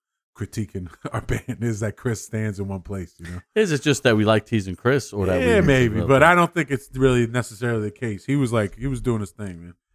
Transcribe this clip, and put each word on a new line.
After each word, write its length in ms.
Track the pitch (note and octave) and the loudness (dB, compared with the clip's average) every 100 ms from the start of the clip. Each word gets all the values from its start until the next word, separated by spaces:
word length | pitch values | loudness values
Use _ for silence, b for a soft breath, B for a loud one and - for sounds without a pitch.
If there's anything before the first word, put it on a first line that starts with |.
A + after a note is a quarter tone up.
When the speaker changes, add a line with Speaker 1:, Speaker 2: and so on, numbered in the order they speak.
| _ _ _ - | _ _ _ -12
Speaker 1:
critiquing 540 | G2+ - G#2 G2 F2+ - | -10 -8 -8 -8 -12 -12
<laughs> 100 | - | -10
our 80 | A2+ | -8
band 380 | - B2 - A2+ | -4 -4 -6 -6
is 180 | A#2+ G#2 | -4 -4
that 160 | A2 - | -6 -6
Chris 280 | B2+ A2 | -6 -6
stands 340 | - A2 G#2+ F#2+ | -6 -6 -4 -6
in 80 | G2 | -6
one 120 | F#2+ | -8
place, 340 | E2+ G2 E2+ - | -8 -10 -10 -14
you 80 | E2+ | -14
know? 140 | F2+ - | -14 -6
Speaker 2:
Is 160 | G#3+ G#3 | -2 0
it 120 | C#3+ | 0
just 200 | D3+ C3+ | 0 2
that 120 | B2+ G#2+ | 4 4
we 80 | |
like 220 | G#2 A2 - | 4 2 2
teasing 280 | A2 F#2+ F2 | -2 -2 -4
Chris 360 | A#2+ C#3 - | 0 0 -2
or 140 | G2+ F#2+ | -4 0
that 120 | F2+ | 2
we 60 | - | 2
Speaker 1:
Yeah, 140 | - | 4
maybe, 360 | C#3+ C3 A#2+ G#2+ | 6 4 4 2
Speaker 2:
really 100 | G#2+ | 4
Speaker 1:
but 140 | C3+ | 6
I 120 | D#3 | 6
don't 180 | F3 E3+ | 6 2
think 180 | F3 D3 | 0 -2
it's 180 | C3+ - | -4 -6
really 320 | C3 C3 B2 A#2 | 0 2 4 2
necessarily 560 | B2 A2+ A2 A#2+ A2+ | -2 -6 -6 -4 -2
the 80 | G#2 | -4
case. 340 | - A#2 G2+ | -6 -8 -6
He 120 | - C#3+ | -4 -2
was, 160 | B2+ | 0
like, 240 | A2+ G2+ - | 0 -2 -4
he 100 | A2+ | -8
was 140 | B2+ | -4
doing 180 | B2 A2+ | -2 -2
his 100 | G2+ | -4
thing, 300 | - G2+ E2+ | -10 -12 -12
man. 120 | F2 - _ | -18 -20 _